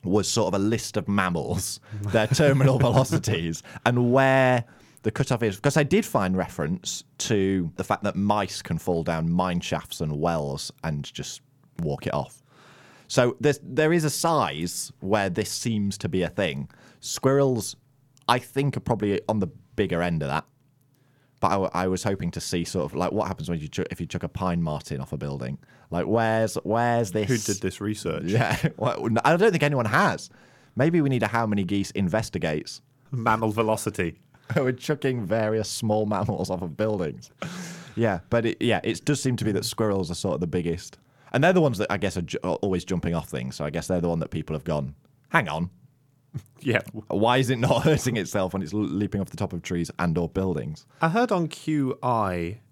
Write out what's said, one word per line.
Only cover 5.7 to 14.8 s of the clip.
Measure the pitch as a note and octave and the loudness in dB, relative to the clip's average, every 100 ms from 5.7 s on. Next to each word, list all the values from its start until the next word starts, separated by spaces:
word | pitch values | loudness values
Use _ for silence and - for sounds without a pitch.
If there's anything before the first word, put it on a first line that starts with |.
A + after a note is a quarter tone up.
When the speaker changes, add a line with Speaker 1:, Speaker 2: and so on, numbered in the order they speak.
| D3+ | 2
Speaker 1:
I | |
did | C#3+ F#3+ | 4 2
find | A3 B2 F#2+ F#2 | 2 0 2 0
reference | F#2 - D2+ F2+ - - - _ | -2 -4 -4 -4 -6 -10 -12 _
to | - G#2+ F#2+ G2 E2 - | 0 2 4 2 0 -4
the | |
fact | - G2+ | -2 -2
that | G2+ F#2 | -2 0
mice | G2+ G#2 G2 - | 0 2 0 -4
can | - D#2+ | -4 -4
fall | - F2 | 0 -2
down | E2 E2 E2 | 0 0 0
mine | E2+ F#2 F2 | 2 0 0
shafts | - E2+ - - | -2 -4 -6 -6
and | D#2 D2 | -4 0
wells | E2 E2 C#2+ C#2 - - | 0 0 -2 -6 -10 -8
and | E2 D2 C#2+ | -6 -6 -6
just | - - - _ _ _ - | -10 -12 -12 _ _ _ -8
walk | D#2+ C#2 - | -6 -4 -4
it | |
off. | - - - _ _ - - - - _ | -4 -6 -12 _ _ -20 -20 -20 -20 _
So | - B2 - | 2 2 2
there's, | D3 C#3+ | 0 0
there | - B2+ D#3 | -2 2 4
is | E3+ | 4
a | D3+ | 2
size | - E3 D#3+ F#2+ C#2+ F2 - | 0 2 2 2 0 -4 -4